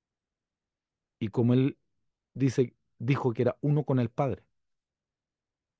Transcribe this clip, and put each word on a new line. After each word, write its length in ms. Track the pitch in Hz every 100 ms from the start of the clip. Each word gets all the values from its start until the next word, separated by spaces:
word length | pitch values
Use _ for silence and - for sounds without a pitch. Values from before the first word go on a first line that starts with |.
| _ _ _ _ _ _ _ _ _ _ _ _
Y 80 | 110
como 260 | 127 120
Él 240 | 127 135 - _ _ _ _ _
dice, 400 | 123 131 120 120 - _ _
dijo 340 | 120 139 131
que 100 | 113
era 140 | 120 -
uno 240 | 147 147
con 160 | 139 131
el 100 | 117
Padre, 340 | - 139 98 _ _ _ _ _ _ _ _ _ _ _ _ _ _